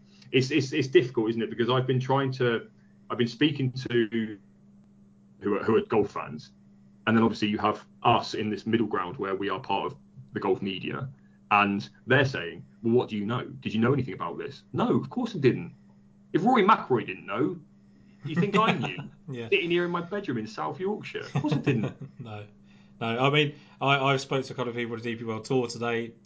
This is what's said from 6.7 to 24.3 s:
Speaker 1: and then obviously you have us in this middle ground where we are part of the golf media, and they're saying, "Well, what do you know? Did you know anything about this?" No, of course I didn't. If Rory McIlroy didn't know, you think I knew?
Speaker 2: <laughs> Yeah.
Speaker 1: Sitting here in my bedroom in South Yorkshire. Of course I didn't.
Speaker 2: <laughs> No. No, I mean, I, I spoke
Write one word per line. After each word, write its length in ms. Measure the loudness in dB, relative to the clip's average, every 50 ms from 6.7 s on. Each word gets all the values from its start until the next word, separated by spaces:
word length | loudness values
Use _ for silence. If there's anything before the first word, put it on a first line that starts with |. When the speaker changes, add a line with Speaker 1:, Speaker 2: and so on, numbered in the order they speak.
| -20 -20 -20 -20 -20 -6 0
Speaker 1:
and 100 | 2 4
then 80 | 6 6
obviously 240 | 4 2 0 0 0
you 100 | 0 0
have 240 | 0 0 0 -2 -8 -16 -20 0 2
us 320 | 4 4 4 2 -2 -4
in 160 | -4 -2 -2
this 160 | -4 -4 -2
middle 200 | 0 2 2 2
ground 300 | 2 0 -2 -4 -4 -6
where 180 | -6 -4 -4 -2
we 140 | -2 -2 -4
are 100 | -4 -6
part 280 | -4 -2 -2 -2 -2
of 100 | -4 -6 -10 -16 -20 -20 -20 -20 -10 -8
the 60 | -4
golf 200 | 0 0 0 0 0
media, 460 | -6 -6 -6 -8 -8 -6 -6 -8 -10 -12 -16 -20 -20 -20 -20 -2 2
and 380 | 4 4 4 4 2 -2 -4 -8 -14 -16 0
they're 200 | 2 4 4 4
saying, 360 | 2 0 -4 -8 -8 -10 -12 -16 -20 -18 -6 0
"Well, 100 | 2 2
what 160 | 2 2 2
do 80 | -2
you 80 | -4 -4
know? 180 | -2 -4 -4 -6 -8 -12 -10
Did 120 | -8 -4 0
you 80 | 2
know 140 | 2 4 2
anything 180 | 2 0 -4 -6
about 240 | -6 -6 -8 -6
this?" 260 | -8 -10 -10 -12 -16 -18 _ -2
No, 200 | -2 0 2 2
of 140 | 0 0 -2
course 260 | -4 -4 -4 -4 -4
I 40 | 2
didn't. 340 | 2 2 2 2 -4 -10 -14 -18 -20 -20 -20 -20 -20 -20 -20 -20 -20 -4 -2
If 100 | 2 4
Rory 180 | 4 4 6 6
McIlroy 440 | 6 4 4 4 0 0 0 0
didn't 180 | -4 -10 -12 -10
know, 320 | -8 -2 -2 -2 -2 -2 -6 -12 -18 -20 -20 -20 -20 -20 -20 -20 -20 -20 -14 -10
you 80 | -4 -2
think 240 | 0 0 2 2 2
I 140 | 2 2 2
knew? 260 | 0 -4 -6 -6 -8 -12
Speaker 2:
<laughs> 40 | -14 -16 -18 -14 -12
Yeah. 180 | -10 -10 -2 0
Speaker 1:
Sitting 200 | 0 0 2 2
here 140 | 2 2 2
in 60 | 0
my 100 | -2 -4
bedroom 380 | -4 -4 -6 -6 -4 -4 -4 -4
in 80 | -6
South 340 | -6 -8 -6 -6 -6 -6 -4
Yorkshire. 400 | -4 -4 -4 -6 -8 -10 -10 -10
Of 120 | -10 -4 -4
course 180 | -2 0 0 0
I 20 |
didn't. 360 | 0 0 0 0 0 0 -4 -6 -10 -14
Speaker 2:
<laughs> 120 | -16 -14 -16
No. 240 | -14 -12 -12 -14 -14 -16 -20 -20 -20 -20 -20 -20 -20 -20 -12 -8
No, 60 | -4
I 240 | -4 0 2 2 4
mean, 240 | 4 4 2 2 -2 -8 -18 -20 -10 -4
I, 180 | 2 2 2 4
I 180 | 4 2 2
spoke 280 | 2 0 -2